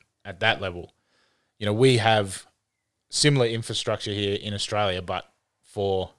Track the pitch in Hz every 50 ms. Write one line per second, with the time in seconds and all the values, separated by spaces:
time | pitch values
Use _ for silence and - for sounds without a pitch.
0 | _ _ _ _ - 101 92 82 110 110 110 101 98 95 87 87 80 - _ _
1 | _ _ _ _ _ _ _ _ _ _ _ - 104 104 104 110 127 135 127 117
2 | 104 113 110 107 104 95 95 - - _ _ _ _ _ _ _ _ _ _ _
3 | _ _ - - - 151 143 135 120 117 117 113 113 - 113 - - - 107 101
4 | - 107 101 101 101 98 101 101 - 104 104 98 - - 110 104 104 98 90 90
5 | 90 85 95 87 - _ _ _ _ _ _ _ _ _ - 107 98 98 95 95
6 | 92 90 -